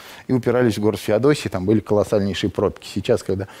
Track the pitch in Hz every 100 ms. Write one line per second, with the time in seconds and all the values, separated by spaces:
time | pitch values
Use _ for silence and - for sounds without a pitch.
0 | - - - 127 117 120 123 104 104 101
1 | - 107 131 151 110 95 92 110 - 104
2 | 98 107 98 92 101 - 101 - - -
3 | - 113 - 98 98 -